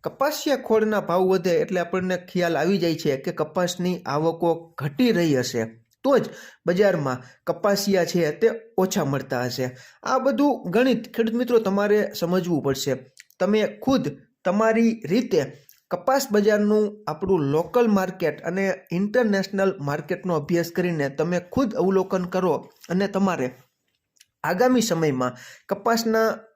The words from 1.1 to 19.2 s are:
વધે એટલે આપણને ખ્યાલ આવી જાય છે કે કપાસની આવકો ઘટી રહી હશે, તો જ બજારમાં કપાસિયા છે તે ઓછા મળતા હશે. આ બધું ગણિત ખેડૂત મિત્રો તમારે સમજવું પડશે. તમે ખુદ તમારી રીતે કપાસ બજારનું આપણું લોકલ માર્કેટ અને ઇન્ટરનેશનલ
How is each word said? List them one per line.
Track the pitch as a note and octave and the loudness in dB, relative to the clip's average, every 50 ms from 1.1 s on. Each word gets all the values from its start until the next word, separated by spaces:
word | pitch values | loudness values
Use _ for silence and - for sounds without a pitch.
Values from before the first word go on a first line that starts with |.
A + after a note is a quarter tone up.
| E3+ F#3 F#3+ | 0 2 4
વધે | F#3 F#3+ F#3 F3 F#3 | 4 2 2 2 2
એટલે | E3+ D#3 D#3+ - F#3 F3+ | 2 2 0 0 -2 -4
આપણને | E3+ F3 - F#3 F#3 F#3 F3+ | -2 -2 -4 -4 -2 -2 -4
ખ્યાલ | F3 F3+ - - F3+ F3 E3+ E3 | -4 -6 -4 -2 0 0 0 0
આવી | C3+ D3+ F3 G3+ | 0 2 2 2
જાય | F#3 F3 E3+ D#3+ | 2 2 0 0
છે | D#3 - D3+ C3+ | 0 0 -2 -2
કે | C3 - F3+ | -2 -4 -8
કપાસની | E3+ - D#3 D3+ - F#3+ F3+ F3 F3+ - F3 F3+ F3+ - - | -4 -4 -6 -4 -2 -2 -2 -2 -2 -4 -2 -2 -2 -4 -4
આવકો | - C#3 D3+ D#3+ E3 D#3+ E3 E3+ E3+ E3 E3 - - _ | -4 -2 0 0 0 0 0 0 0 0 0 -4 -16 _
ઘટી | - C3 D3 - - B3+ A#3+ | -8 -8 -8 0 2 2 2
રહી | A3 F3 E3+ D#3+ C#3 | 4 2 2 2 2
હશે, | B2+ A#2+ - - A#2+ A2+ A2+ A2+ - _ _ _ _ - | 2 0 -2 -2 -4 -4 -4 -8 -20 _ _ _ _ 0
તો | - C#4 | 2 2
જ | A#3 - - - - - - - _ _ | 2 2 -2 -12 -16 -20 -20 -20 _ _
બજારમાં | E3+ F3+ F3+ G#3 G3 F3+ E3 C#3+ C3 B2 B2+ - - - _ _ | -2 2 4 4 2 2 2 -2 -2 -4 -4 -8 -18 -20 _ _
કપાસિયા | - E3 E3+ - G3+ G3+ G3 G3+ G3+ F#3+ F#3 E3+ | -6 -6 0 0 0 0 2 0 0 2 2 0
છે | E3+ - F3+ E3 D3+ | 2 0 0 0 0
તે | D3+ - A3+ A3+ A3+ - - - _ | 0 2 0 0 0 -2 -12 -6 _
ઓછા | - F#3 F#3+ - G#3 D#3 | -2 0 0 0 -2 0
મળતા | C#3 C#3 C3+ - - C3 B2 B2 | 0 -2 -4 -4 -4 -4 -2 -2
હશે. | B2 B2 - B2+ B2 B2+ - - - _ _ - | -4 -4 -4 -6 -6 -6 -12 -20 -20 _ _ -4
આ | - B3+ | -2 -2
બધું | C4 A#3 C4+ C4 G#3+ C#4+ D4 B3+ A#3 - F3 | 0 2 0 2 2 2 2 0 -2 -6 -2
ગણિત | E3+ A3 B3+ C4+ A#3 - - - - | 0 2 4 4 2 0 -2 -8 -4
ખેડૂત | - A3+ A3 A3 | -2 -2 0 0
મિત્રો | A#3+ B3 A#3+ B3 A3+ | -2 0 2 2 2
તમારે | A3 F#3+ G3 G3+ G3+ G#3 G#3 G#3 G#3 G#3 - - | 2 2 0 0 2 2 2 2 2 -2 -4 -6
સમજવું | F3 E3+ F3+ F#3+ E3+ F3+ E3+ C#3 A#2+ | -2 0 0 0 0 0 -2 0 0
પડશે. | C#3 C3+ C3+ - C#3 C3 C3 C3 - _ - - _ _ _ | -2 -2 -2 -2 -4 -4 -4 -6 -20 _ -20 -20 _ _ _
તમે | F#3 F#3+ G#3+ G#3+ G#3 G#3 - - | 0 2 2 2 0 -2 -4 -6
ખુદ | - C4 C4+ B3+ - - - - - _ _ _ _ | -2 0 0 0 0 -4 -8 -10 -20 _ _ _ _
તમારી | F#3 F#3 G#3 A3 A3 A3 A3+ A#3 A3+ A3+ - - | -2 0 2 2 2 4 4 4 2 2 -2 -4
રીતે | C#3 F3+ B3 - - G3 D#3+ C3 - - - _ _ _ _ _ _ | 0 0 0 0 2 0 0 0 -2 -8 -20 _ _ _ _ _ _
કપાસ | - - - - C4 C#4 C4+ - | -8 -4 0 0 2 2 0 2
બજારનું | G#3 G#3 G3+ G#3+ G#3+ G#3 G#3 G#3 G#3+ G#3+ G#3+ G#3 - - - | 0 2 4 4 2 4 2 2 2 2 2 0 -4 -10 -10
આપણું | - D#3 D#3 G3+ F3+ G3 E3+ | -10 -6 -6 0 0 2 2
લોકલ | D3 C#3 C#3+ D#3 E3+ E3 - B3 A#3+ | 2 2 0 0 -2 0 2 2 4
માર્કેટ | A3+ G#3 F#3+ F#3+ F#3 F#3 - F3 D#3 D3 - | 4 4 2 0 -2 -4 -2 -4 -4 -4 -4
અને | - E3 F3 F#3+ G3 G3 F3+ - - _ | -8 -6 -4 -2 -2 -2 -2 -4 -8 _
ઇન્ટરનેશનલ | E3+ F3 G3+ G#3 G#3 B3+ | -4 -2 -2 0 0 0